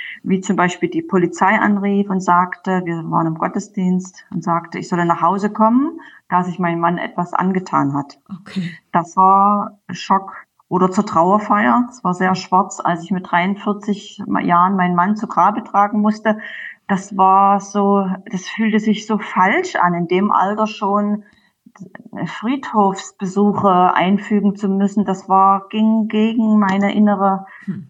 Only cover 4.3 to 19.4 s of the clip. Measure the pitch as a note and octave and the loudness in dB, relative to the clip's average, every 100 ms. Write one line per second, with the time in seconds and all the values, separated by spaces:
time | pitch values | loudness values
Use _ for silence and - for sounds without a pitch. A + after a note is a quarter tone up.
4.3 | E3+ E3+ E3+ E3 - - F3 E3+ E3 E3 | -6 -2 -4 -4 -12 -4 -2 0 2 0
5.3 | G3 G#3 G#3+ A3 B3+ D4+ - - - _ | 0 -4 2 2 2 0 -6 -18 -20 _
6.3 | F3 F3+ E3+ F3 E3+ E3+ F3+ - - F3 | -2 -2 -4 -4 0 -2 -2 -6 -8 -4
7.3 | - F#3 F#3 F#3 D3 C#3 C#3+ C#3+ - - | -2 0 -2 -2 -2 0 -2 -6 -16 -18
8.3 | F#3+ - F#3+ E3+ E3 _ F3 E3+ - F#3+ | -18 -10 -8 -8 -10 _ -2 0 2 4
9.3 | G3 G3+ G#3 - - - F#3 - F#3+ F#3+ | 6 4 2 -4 -12 -14 -12 0 0 0
10.3 | - - _ _ - F#3 F#3 - D#3+ F3 | -14 -20 _ _ 0 2 0 0 2 4
11.3 | G#3 G#3 G#3 A#3+ A#3 B3 - F3+ F3+ F#3 | 2 2 2 4 2 0 -4 -4 0 0
12.3 | F#3 - F#3+ G3 - - E3+ E3+ F#3 - | -2 2 2 2 -4 -4 -4 -4 -6 0
13.3 | F3 F#3 G3+ G#3 G3+ G#3+ G3+ - - - | 0 0 -2 -4 -4 -4 -6 -8 -14 -4
14.3 | - F3 F3 F3+ F#3+ F3+ F3 F#3 G#3+ G3+ | -2 2 2 4 2 0 2 0 -2 -2
15.3 | - F#3 A#3 - G3+ G3+ G#3+ G#3+ G#3+ A3 | 2 2 0 -2 0 2 2 0 0 -2
16.3 | G#3+ - - - - - F#3+ - G3 F#3+ | -4 -8 -14 -16 -16 -6 -6 -4 2 4
17.3 | F#3+ G3 G3+ G3 G#3 G3+ G3+ F#3+ F#3+ - | 6 4 2 0 0 2 2 0 -6 -8
18.3 | F3+ - - A3 G#3 A3 G3+ - G#3+ - | -10 -8 -4 0 2 0 -2 -2 -4 -2
19.3 | - | 0